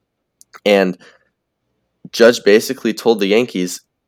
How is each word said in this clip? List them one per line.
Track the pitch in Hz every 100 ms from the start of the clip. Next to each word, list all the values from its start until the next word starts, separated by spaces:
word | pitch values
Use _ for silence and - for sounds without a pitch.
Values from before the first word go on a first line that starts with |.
| _ _ _ _ _ -
And | 104 101 92 - - _ _ _ _ _ _ _ _ _ -
Judge | - 117 120
basically | 101 107 - 127 113
told | 104 117 110
the | 98
Yankees, | 113 123 95 90 - _ _